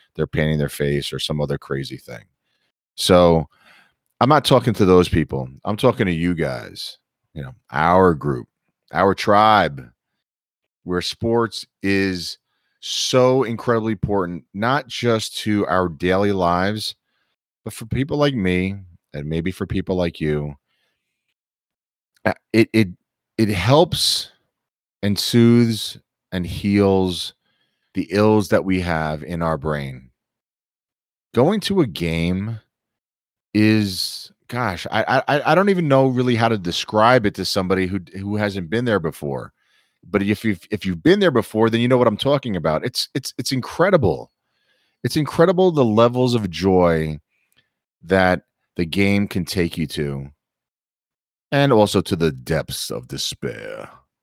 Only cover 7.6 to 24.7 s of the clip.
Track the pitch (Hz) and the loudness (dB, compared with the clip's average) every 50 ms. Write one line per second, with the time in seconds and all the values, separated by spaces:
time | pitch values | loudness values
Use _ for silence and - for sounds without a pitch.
7.6 | _ _ 64 71 78 85 90 92 92 90 82 69 69 73 67 62 53 - _ _ | _ _ -4 0 2 4 4 6 6 4 4 2 -2 -4 -4 -6 -8 -12 _ _
8.6 | _ _ _ _ _ _ - 80 92 98 92 - - 107 101 104 107 110 110 101 | _ _ _ _ _ _ -2 0 2 2 0 0 0 2 4 6 6 6 6 4
9.6 | 87 76 71 67 62 58 _ _ _ _ _ _ _ _ _ _ _ _ _ _ | 4 2 -2 -8 -16 -20 _ _ _ _ _ _ _ _ _ _ _ _ _ _
10.6 | _ _ _ _ - 87 90 90 - - - - 117 113 113 117 117 107 - - | _ _ _ _ -8 -6 -4 -4 -4 -6 -6 -6 -2 0 0 0 0 -2 -4 -10
11.6 | - - _ _ - 98 98 98 98 95 92 87 82 - - - _ _ _ _ | -16 -16 _ _ -2 0 0 0 0 0 -2 -4 -8 -10 -14 -16 _ _ _ _
12.6 | _ _ _ _ - - - - - - - 127 127 127 131 135 123 107 117 104 | _ _ _ _ -14 -10 -8 -6 -4 0 2 2 4 4 2 2 0 -2 -4 -6
13.6 | - 123 117 113 107 113 110 95 - - 101 98 90 87 90 80 - _ - 98 | -2 -2 0 0 0 -2 -4 -4 -4 -2 -2 -2 -2 -4 -6 -10 -12 _ -10 -6
14.6 | 110 120 135 147 - 117 - - 120 120 113 110 - - - - - 110 107 101 | -2 -2 -2 -2 -4 -6 -8 -4 -2 0 0 0 -2 -6 -10 -8 -4 -2 -2 0
15.6 | 95 - 85 92 92 87 78 67 87 90 92 95 104 101 101 92 90 85 87 87 | 0 0 0 0 0 0 -2 -2 -2 0 0 2 2 0 0 0 0 0 0 0
16.6 | 92 101 107 107 - - - _ _ _ _ _ _ _ _ _ _ _ _ _ | 0 -2 -4 -6 -8 -10 -12 _ _ _ _ _ _ _ _ _ _ _ _ _
17.6 | - 113 - - 120 110 123 123 139 - - 147 147 147 135 117 95 90 90 90 | -16 -16 -14 -14 -12 -8 -4 -4 -4 -2 -2 0 0 0 0 0 0 0 0 0
18.6 | 92 95 98 98 95 90 85 _ _ _ - 73 73 76 80 82 82 92 90 - | 0 -2 -4 -8 -14 -20 -20 _ _ _ -12 -10 -8 -4 -4 -4 -4 -4 -6 -6
19.6 | 101 87 - 95 92 - 95 90 87 85 - - 78 76 76 73 73 73 71 - | -6 -6 -4 -4 -4 -2 -2 -2 -2 -2 -4 -4 -4 -2 -2 -2 -4 -6 -10 -14
20.6 | _ _ _ _ _ _ _ _ _ _ _ _ _ _ _ _ _ _ _ _ | _ _ _ _ _ _ _ _ _ _ _ _ _ _ _ _ _ _ _ _
21.6 | _ _ _ _ _ _ _ _ _ _ _ _ - - 95 - _ _ - 110 | _ _ _ _ _ _ _ _ _ _ _ _ -4 -4 -4 -6 _ _ 2 2
22.6 | 113 - - 110 110 90 90 - _ _ _ _ _ _ _ - 113 101 107 90 | 2 4 4 2 2 2 -2 -10 _ _ _ _ _ _ _ 0 0 0 0 0
23.6 | 87 113 135 156 180 165 - - - - - - - - _ _ _ _ _ _ | 2 4 4 4 4 4 0 -2 -2 -2 -4 -4 -6 -10 _ _ _ _ _ _
24.6 | _ _ | _ _